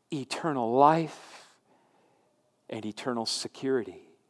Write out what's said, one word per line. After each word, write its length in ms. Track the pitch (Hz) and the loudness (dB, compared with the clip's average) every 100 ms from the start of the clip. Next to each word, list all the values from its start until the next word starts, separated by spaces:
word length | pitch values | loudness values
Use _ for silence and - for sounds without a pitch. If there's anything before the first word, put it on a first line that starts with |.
| _ | _
Eternal 600 | 151 127 - 170 139 113 | -8 -6 -6 -4 -2 2
life 760 | 127 143 160 156 - - - - _ _ _ _ _ _ _ _ _ _ _ - | 6 8 6 2 -8 -20 -20 -20 _ _ _ _ _ _ _ _ _ _ _ -12
and 160 | 113 | -10
eternal 420 | 107 - 135 120 113 | -10 -8 -6 -4 -4
security. 840 | - - - 135 131 104 - - _ _ | -6 -8 -6 0 0 -2 -10 -20 _ _